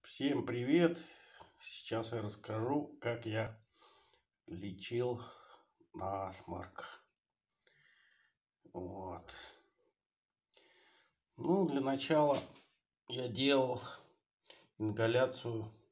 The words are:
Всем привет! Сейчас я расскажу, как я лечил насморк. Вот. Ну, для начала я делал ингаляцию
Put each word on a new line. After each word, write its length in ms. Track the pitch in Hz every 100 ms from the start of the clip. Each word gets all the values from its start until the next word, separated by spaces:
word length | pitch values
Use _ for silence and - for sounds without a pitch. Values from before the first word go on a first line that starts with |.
| - -
Всем 300 | 135 - -
привет! 580 | 120 123 165 170 170 - - - - - _
Сейчас 520 | - - - 113 113
я 100 | 117
расскажу, 720 | 104 - - 110 120 147 147 -
как 240 | 120 117 113
я 340 | 110 110 - _ _ - - _ _ _ _ -
лечил 760 | 90 101 - - 120 123 120 - - - - _ _ _
насморк. 1120 | - 95 98 95 95 - 90 90 - - - _ _ _ _ _ _ _ _ _ _ _ _ _ _ _ _ -
Вот. 640 | - 92 98 92 85 - - - - _ _ _ _ _ _ _ _ _ - _ _ _ _ _ _ _ -
Ну, 320 | 139 190 165
для 140 | 139
начала 560 | 135 135 - 156 147 135 - - - _ _ _ -
я 200 | 123 123
делал 540 | 101 135 139 127 123 - - - _ _ _ _ - _ _
ингаляцию 960 | 110 107 113 123 127 - 120 113 107 - _